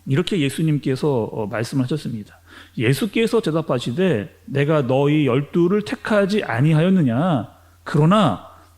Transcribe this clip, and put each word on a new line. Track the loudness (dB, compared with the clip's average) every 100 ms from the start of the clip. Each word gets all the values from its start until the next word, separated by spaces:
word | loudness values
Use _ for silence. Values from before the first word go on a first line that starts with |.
| -4
이렇게 | -2 0 -2
예수님께서, | -2 -2 -2 0 -2 -2 0 0
어, | -2 -6 -6
말씀을 | -6 -4 -4
하셨습니다. | -2 -4 -6 -10 -12 -20 _ -20 -16 -4
예수께서 | 0 0 0 0 0 0
대답하시되 | 0 -4 -2 -4 -4 -2 0 0 -4 -12 -8
"내가 | -2 0 0 2
너희 | 0 2 2 2
열두를 | 0 0 0 2 0
택하지 | -2 -8 -2 0 2 0
아니하였느냐? | -2 0 2 4 4 4 2 2 0 0 -4 -14 _ _
그러나 | -4 2 4 4 2 0 -10 -20 -20